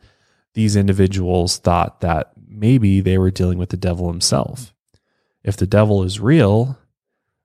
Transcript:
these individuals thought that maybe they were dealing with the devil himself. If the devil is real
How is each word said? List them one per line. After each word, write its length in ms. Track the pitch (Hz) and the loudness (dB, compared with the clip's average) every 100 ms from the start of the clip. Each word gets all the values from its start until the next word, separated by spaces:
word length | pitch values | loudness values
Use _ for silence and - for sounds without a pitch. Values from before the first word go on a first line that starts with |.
| _ _ _ _ _ | _ _ _ _ _
these 200 | - 110 | -2 0
individuals 840 | 101 98 95 95 95 90 90 87 - | 2 2 2 2 0 -2 -2 -2 -2
thought 420 | - 87 85 - | 0 0 -2 -4
that 320 | 90 80 - _ - | -4 -4 -6 _ -20
maybe 540 | 104 107 131 104 98 | -4 2 4 4 2
they 160 | 95 95 | 2 2
were 120 | 92 | 0
dealing 280 | 92 90 90 | 0 -2 -2
with 100 | 90 | -6
the 80 | 90 | -6
devil 340 | 92 87 87 | -4 -4 -6
himself. 640 | 85 - - - - 123 _ _ _ _ _ _ _ | -4 -2 -2 -4 -10 -18 _ _ _ _ _ _ _
If 140 | - 98 | -8 -4
the 80 | 95 | 0
devil 360 | 104 107 101 | 2 4 2
is 180 | 92 104 | -2 -2
real 580 | 107 160 104 107 123 135 _ _ _ _ _ _ | 2 4 4 2 0 -6 _ _ _ _ _ _